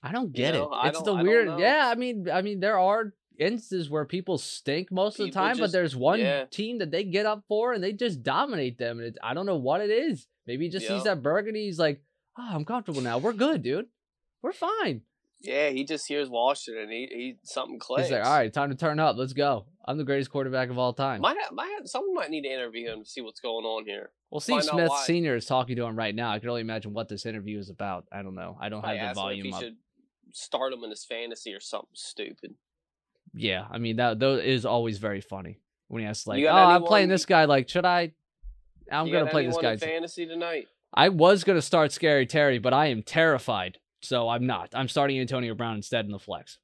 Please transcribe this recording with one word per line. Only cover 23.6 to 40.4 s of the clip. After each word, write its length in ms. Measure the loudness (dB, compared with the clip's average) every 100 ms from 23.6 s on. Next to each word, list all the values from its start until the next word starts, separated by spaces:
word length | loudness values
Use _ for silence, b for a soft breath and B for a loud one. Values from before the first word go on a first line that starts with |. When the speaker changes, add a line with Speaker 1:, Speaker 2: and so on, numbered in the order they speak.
| -4
Speaker 2:
on 200 | -4 -6
here. 240 | -10 -10 _ _
Speaker 1:
Well, 80 | -10
Steve 160 | -2 0
Speaker 2:
Find 80 | 0
out 40 | 2
Speaker 1:
Smith 140 | 2
Speaker 2:
why. 140 | 0 0
Speaker 1:
Senior 300 | 0 2 -2
is 100 | 0
talking 300 | -2 0 -4
to 100 | -4
him 100 | -4
right 180 | -4 -2
now. 160 | -4
I 80 | -4
can 100 | -4
only 120 | -4
imagine 320 | -4 -6 -6
what 160 | -8 -8
this 160 | -8 -8
interview 320 | -8 -8 -8
is 100 | -10
about. 360 | -10 -8 -8 -10
I 100 | -12
don't 120 | -12 -10
know. 220 | -12 -10
I 100 | -10
don't 120 | -8
Speaker 2:
Probably 160 | -6 -6
Speaker 1:
have 160 | -6 -4
the 60 |
Speaker 2:
ask 80 | -4
him 20 |
if 120 | -6
Speaker 1:
volume 20 | -6
Speaker 2:
he 80 |
Speaker 1:
up. 80 | -8
Speaker 2:
should 140 | -10 -14 _ _ _ _ _
start 400 | -18 -8 -4 -4
him 100 | -4
in 60 | -10
his 160 | -12 -10
fantasy 480 | -10 -8 -10 -12
or 60 | -12
something 300 | -10 -12 -12
stupid. 640 | -16 -16 -10 -12 -10 -18 -20 _ _ _ _ _ _ _ -6
Speaker 1:
Yeah, 300 | -2 -2 -4
I 60 | -6
mean, 200 | -4 2
that, 220 | 0 2
that 240 | 2 2
is 220 | 2 0 2
always 320 | 0 0 -4
very 240 | -4 -4
funny 380 | -8 -12 -12 -14 _ _ _
when 140 | -8
he 60 | -6
asks, 180 | -8 -4
like, 140 | 2
Speaker 2:
You 80 | 6
Speaker 1:
"Oh, 40 |
Speaker 2:
got 100 | 8
Speaker 1:
I'm 60 | 10 10
Speaker 2:
anyone 100 | 8
Speaker 1:
playing 220 | 6 6
Speaker 2:
you 40 |
Speaker 1:
this 120 | 4 6
guy." 180 | 6 8
Like, 240 | 6 4
should 160 | 0 4
I? 280 | 4 0 -6 _ _ -18 -18 _ _ -6
I'm 140 | -2 0
Speaker 2:
You 60 |
Speaker 1:
gonna 120 | 2 2
Speaker 2:
got 60 |
Speaker 1:
play 140 | 2 2
this 100 | 2
Speaker 2:
anyone 80 |
Speaker 1:
guy. 220 | 0 0 -2
Speaker 2:
in 60 |
fantasy 320 | -4 -6 -8 -8
tonight? 420 | -6